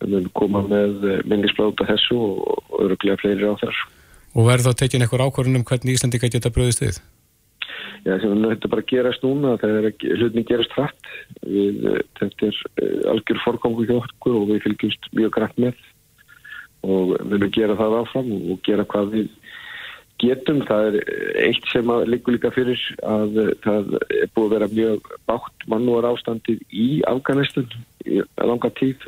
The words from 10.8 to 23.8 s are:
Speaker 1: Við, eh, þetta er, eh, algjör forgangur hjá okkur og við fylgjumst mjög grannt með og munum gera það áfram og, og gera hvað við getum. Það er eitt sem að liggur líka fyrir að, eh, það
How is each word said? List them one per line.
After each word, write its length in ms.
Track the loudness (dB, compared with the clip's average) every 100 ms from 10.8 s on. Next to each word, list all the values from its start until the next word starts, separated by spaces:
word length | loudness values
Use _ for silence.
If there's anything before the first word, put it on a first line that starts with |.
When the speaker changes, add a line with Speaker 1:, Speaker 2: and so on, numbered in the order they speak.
| -4 -6 -20 -18 -18 -14 -2
Speaker 1:
Við, 400 | 0 2 0 -2
eh, 160 | -2 -4 -4
þetta 280 | -6 -2 -2
er, 80 | -2 -6 -4
eh, 300 | -2 0 0
algjör 280 | 0 0 -2 -2
forgangur 400 | 0 -2 0 0
hjá 160 | 0
okkur 340 | -2 -4 0 2
og 140 | 2
við 120 | 0
fylgjumst 420 | 0 -2 -2 -4 -6
mjög 180 | 0 0
grannt 260 | 0 -2 0
með 160 | -2 -2 -18 _ _ _ _ -20 -20 -20 -20 -8
og 320 | 0 2 2 0 0
munum 260 | 0 2
gera 240 | 2 2 2
það 300 | 2 2 0
áfram 260 | -4 -2
og, 200 | -4 -4
og 100 | -4
gera 220 | 0 0 0
hvað 260 | -2 0
við 180 | -2 -4 -8 -20 -20 -16 -16 -16 -18 _ -2
getum. 420 | 0 0 0 -2
Það 240 | 0 2 2
er 100 | 0 -2 -6 -4 0 2
eitt 180 | 0 0
sem 160 | 0 2
að 180 | 2 2
liggur 260 | 0 0 0
líka 140 | 2
fyrir 240 | 0 0 -2 -6 -6
að, 380 | -2 0 2 2
eh, 160 | 2 0
það 420 | 0 0